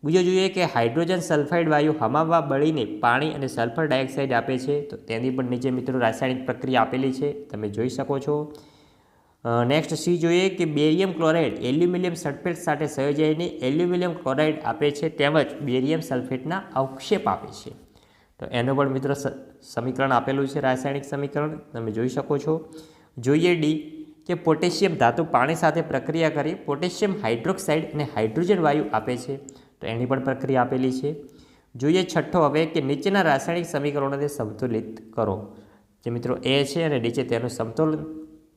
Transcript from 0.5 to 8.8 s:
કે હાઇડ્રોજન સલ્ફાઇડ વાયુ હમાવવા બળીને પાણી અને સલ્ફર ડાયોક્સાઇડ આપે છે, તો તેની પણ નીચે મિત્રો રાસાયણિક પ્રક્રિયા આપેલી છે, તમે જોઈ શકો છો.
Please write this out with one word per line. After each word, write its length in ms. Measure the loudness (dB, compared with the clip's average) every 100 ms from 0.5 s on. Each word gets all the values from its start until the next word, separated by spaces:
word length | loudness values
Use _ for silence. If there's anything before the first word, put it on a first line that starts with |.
કે 140 | 0
હાઇડ્રોજન 560 | 0 2 2 2 0 0
સલ્ફાઇડ 500 | 2 0 2 2 4
વાયુ 260 | 4 4 2
હમાવવા 420 | 2 2 4 2
બળીને 440 | 2 2 2 2 -2 0
પાણી 340 | 2 2 0
અને 140 | -2 -6
સલ્ફર 400 | -2 -2 0 0
ડાયોક્સાઇડ 460 | 0 0 -2 0
આપે 240 | 0 0 -2
છે, 240 | 0 -2
તો 160 | -4 -12
તેની 320 | -6 -4 -2
પણ 140 | -2
નીચે 260 | -2 0 0
મિત્રો 300 | -2 -2 0
રાસાયણિક 460 | 0 0 -2 -2 -4
પ્રક્રિયા 360 | -4 0 2
આપેલી 320 | 2 2 -2
છે, 200 | -2 -4
તમે 360 | -4 -10 -8 -6
જોઈ 200 | -2 -2
શકો 300 | -2 -2 -2
છો. 340 | 0 -2 -4 -12 -20 _